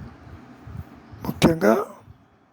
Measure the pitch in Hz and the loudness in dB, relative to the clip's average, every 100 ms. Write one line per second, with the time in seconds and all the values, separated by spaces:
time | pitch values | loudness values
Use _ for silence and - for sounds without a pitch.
0 | - - - - - - - - - - | -10 -18 -20 -20 -20 -20 -16 -16 -16 -18
1 | - - - - - 160 196 370 427 - | -20 -12 -8 2 2 4 4 4 2 -10
2 | - - _ _ _ | -20 -20 _ _ _